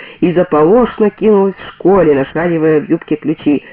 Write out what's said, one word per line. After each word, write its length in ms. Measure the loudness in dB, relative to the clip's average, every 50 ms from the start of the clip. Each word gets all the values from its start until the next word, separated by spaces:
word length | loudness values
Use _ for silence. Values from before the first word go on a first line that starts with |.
| -20 -16 -8 -4
и 120 | -4 -2 0
заполошно 760 | 0 -2 0 2 2 2 4 4 2 2 0 -2 -2 -2 -2
кинулась 460 | -2 -2 0 2 2 2 2 0 -4
в 200 | -8 -16 -20 -12
школе, 400 | -4 0 2 2 2 2 2 2
нашаривая 680 | 0 -2 -4 -6 -4 -4 -2 -2 0 0 0 0 0
в 80 | 0 -2
юбке 260 | -4 -4 -4 -6 -6
ключи. 480 | -6 -4 -6 -6 -4 -2 -2 -2 -2 -4 -10